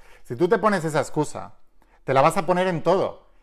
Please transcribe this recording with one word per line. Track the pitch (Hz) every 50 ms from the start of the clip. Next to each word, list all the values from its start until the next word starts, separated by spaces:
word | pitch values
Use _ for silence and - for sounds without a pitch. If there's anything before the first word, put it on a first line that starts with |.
| - - - - -
Si | - 123
tú | 117 170
te | 180 226 208
pones | 214 214 202 175 147
esa | 160 147 147
excusa, | 120 - - 151 147 - - 101 92 - - - - - _ - _ _ _ _ _
te | - 135
la | 135
vas | 139 165 -
a | 196 160
poner | 160 180 175 185
en | 185 175 151 -
todo. | 165 185 190 127 98 - - - _ _ _